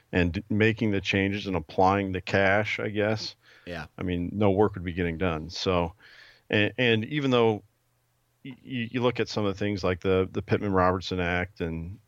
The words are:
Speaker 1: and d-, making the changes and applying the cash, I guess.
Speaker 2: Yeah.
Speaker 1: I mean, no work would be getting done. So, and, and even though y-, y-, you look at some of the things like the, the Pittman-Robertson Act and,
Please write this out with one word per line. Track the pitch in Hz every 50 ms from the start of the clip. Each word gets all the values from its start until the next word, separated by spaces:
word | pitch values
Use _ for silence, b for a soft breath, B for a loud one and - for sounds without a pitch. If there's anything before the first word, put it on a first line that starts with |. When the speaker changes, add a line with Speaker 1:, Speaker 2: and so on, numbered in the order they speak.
| B B -
Speaker 1:
and | 90 87 90 85
d-, | 101 104 -
making | 110 104 110 110 110 110 117 107
the | 101 98
changes | 92 - - 98 95 98 98 104 98
and | 98 92
applying | 85 73 - - - 95 92 98 101 98 95 92
the | 92
cash, | - - - 98 98 95 98 104 107 104 - -
I | 113 113
guess. | 101 104 104 107 110 107 - - - _ b b b b b
Speaker 2:
Yeah. | 87 87 82 76 - _
Speaker 1:
I | - 95
mean, | 92 90 87 87 87 -
no | 101 107 101
work | 95 95 107 98 -
would | 92 87
be | 90 82
getting | 90 90 85 82
done. | 80 92 90 82 78 78 85
So, | 87 - - 98 92 87 87 82 - B B B B B B B B B B B
and, | - 107 104 104 -
and | - 127 120 113 110 107
even | - 147 151 139 135
though | 127 120 117 113 107 101 - _ _ _ _ _ _ _ _ _ _ _ _ _ _ _ -
y-, | 135 123 - -
y-, | - 131 123 117 113 120
you | 127
look | 120 123 123 -
at | 110 -
some | - 113 107
of | 101 95
the | 92
things | 104 104 104 95 95
like | 90 92 87
the, | - 98 92 92 95 92
the | - 104 95
Pittman-Robertson | - 113 95 104 104 95 92 90 92 92 95 90 - 95 92
Act | 90 85 90 87 90 90 - - 87
and, | 82 82 80 82 87 98 - _